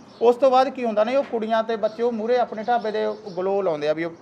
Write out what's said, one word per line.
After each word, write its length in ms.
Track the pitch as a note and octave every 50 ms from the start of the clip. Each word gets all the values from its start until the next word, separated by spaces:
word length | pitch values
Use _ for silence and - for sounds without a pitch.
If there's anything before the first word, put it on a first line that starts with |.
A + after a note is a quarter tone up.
| - - - -
ਉਸ 140 | A3+ A#3 A#3+
ਤੋਂ 160 | A#3+ C#4+ C4+
ਬਾਅਦ 180 | B3+ B3+ C4 C#4
ਕੀ 160 | - C4+ B3
ਹੁੰਦਾ 180 | A3+ G#3+ G#3 G#3+
ਨੇ, 120 | A#3 B3+
ਉਹ 80 | C#4 C#4
ਕੁੜੀਆਂ 400 | - B3+ A3+ G#3+ A3 A3+ A3 A3
ਤੇ 120 | A3 A3+
ਬੱਚੇ 280 | G#3 G3+ G#3+ A3 - A#3
ਉਹ 80 | A#3+
ਮੂਹਰੇ 260 | A#3 G#3+ G#3+ A3+ B3 B3
ਆਪਣੇ 260 | A3+ A3+ A3+ G#3+ A3
ਢਾਬੇ 280 | A#3 A#3+ A#3 G3+ G#3+
ਦੇ 140 | G#3 G#3+ G#3+ G#3+ G#3 G#3 - G#3 F3 F3+
ਗਲੋ 240 | F#3 F#3+ G3 G3+
ਲਾਉਂਦੇ 280 | G3 F3+ D#3 D3 D3 D3+
ਆ 40 | D#3
ਵੀ 100 | D#3+ E3
ਉਹ 80 | E3+ E3 -